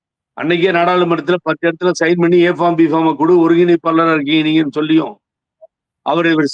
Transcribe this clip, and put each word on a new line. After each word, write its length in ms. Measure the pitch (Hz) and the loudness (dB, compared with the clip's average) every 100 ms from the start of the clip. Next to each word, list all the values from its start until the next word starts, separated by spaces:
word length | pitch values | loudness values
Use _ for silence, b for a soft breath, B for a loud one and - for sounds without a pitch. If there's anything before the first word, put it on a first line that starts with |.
| _ _ _ - | _ _ _ -8
அன்னைக்கே 300 | 151 175 190 | -4 0 0
நாடாளுமன்றத்துல 640 | 170 175 180 175 165 143 180 | 0 0 0 0 -2 -2 -4
பத்து 280 | - 156 170 | -4 -4 -4
இடத்துல 200 | 165 180 170 | -2 -4 0
சைன் 120 | 165 175 | 0 0
பண்ணி, 220 | 170 175 | 2 2
"ஏ 100 | 170 | 2
ஃபார்ம், 280 | 151 170 165 | 0 -2 2
பி 100 | 165 | 0
ஃபார்மை 300 | 160 160 139 | 2 0 0
கொடு, 340 | 160 180 165 | 2 2 4
ஒருங்கிணைப்பாளரா 640 | 170 175 170 165 160 165 | 2 2 0 0 0 0
இருக்கீங்க 340 | 160 143 156 156 | 0 -2 -2 0
நீங்கன்னு" 220 | 156 151 | 0 -2
சொல்லியும் 500 | 151 151 160 135 - _ _ _ _ - _ _ _ | -4 -2 0 -2 -8 _ _ _ _ -20 _ _ _
அவர், 240 | - 156 170 | -6 -2 0
இவர் 260 | 160 143 | 0 0